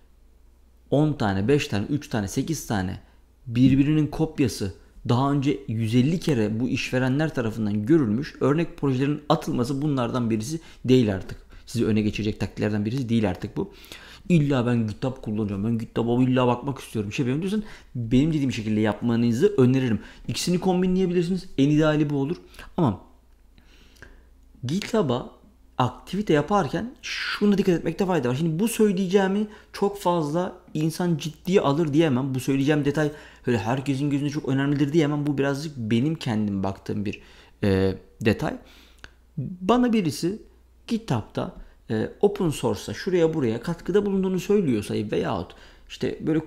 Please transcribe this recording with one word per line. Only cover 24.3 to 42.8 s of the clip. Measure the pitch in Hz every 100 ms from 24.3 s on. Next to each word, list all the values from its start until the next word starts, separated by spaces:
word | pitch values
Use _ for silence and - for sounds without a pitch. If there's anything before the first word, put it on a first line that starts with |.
| - - -
GitHub'a | 120 185 - 220 151 120 - - - _ - -
aktivite | 123 - - 185 208
yaparken | 151 147 208 143 - 233 -
şuna | - - - - 208 196
dikkat | 190 170
etmekte | - 160 190
fayda | 175 123
var. |
Şimdi | 131 165 156
bu | 226
söyleyeceğimi | - 214 185 185 202 190 202 214 - -
çok | - 202 202
fazla | 180 175 147 165 185 - -
insan | 156 156 - 175 156
ciddiye | 151 - - 190
alır | 139 143 160
diyemem. | 139 165 123 139
Bu | 131
söyleyeceğim | 131 139 139 151
detay | 143 147 151 147 - - -
öyle | 117
herkesin | 107 127 123 131 147
gözünde | 139 143
çok | 151 -
önemlidir | 135 139 143 143
diyemem. | 165 147 151 147
Bu | 139
birazcık | 139 139 160 139
benim | 110 117 147
kendim | 160 135 107 104 98
baktığım | 95 95 - 104
bir, | 101 - - - - -
e, | 104 95 95 92 - -
detay. | 110 95 - 254 - - - - - _ _ -
Bana | 127 180 185 247 247
birisi | 220 165 - 175 214 - _ _ _ -
GitHub'da, | 226 220 120 - - 180 - - - -
e, | 110 107 -
open | 202 202 180
source'a, | 135 120 104